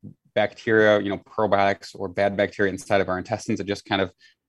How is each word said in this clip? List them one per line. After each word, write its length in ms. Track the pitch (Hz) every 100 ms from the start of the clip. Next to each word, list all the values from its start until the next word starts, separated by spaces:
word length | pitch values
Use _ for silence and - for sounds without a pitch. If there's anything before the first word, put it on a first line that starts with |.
| 101 - _
bacteria, 680 | - 104 - - 110 107 104
you 100 | 101
know, 80 | 95
probiotics 720 | - - 107 98 98 98 -
or 140 | - 98
bad 280 | 92 98 98
bacteria 360 | 101 - 101
inside 280 | 95 - 101
of 80 | 92
our 100 | 92
intestines. 420 | 90 110 - 104
It 60 | 98
just 180 | 101
kind 180 | - 98
of 80 | 90 - _ _